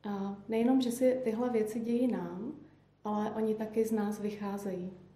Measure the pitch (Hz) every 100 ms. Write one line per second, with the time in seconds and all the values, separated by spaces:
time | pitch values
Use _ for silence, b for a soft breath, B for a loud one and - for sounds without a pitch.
0 | 208 202 196 202 - 220 240 269 240 233
1 | 254 247 233 220 247 226 214 240 226 240
2 | 254 190 175 180 240 302 B B B _
3 | 208 208 214 220 220 214 214 226 220 220
4 | 202 208 208 - 202 202 196 180 185 -
5 | -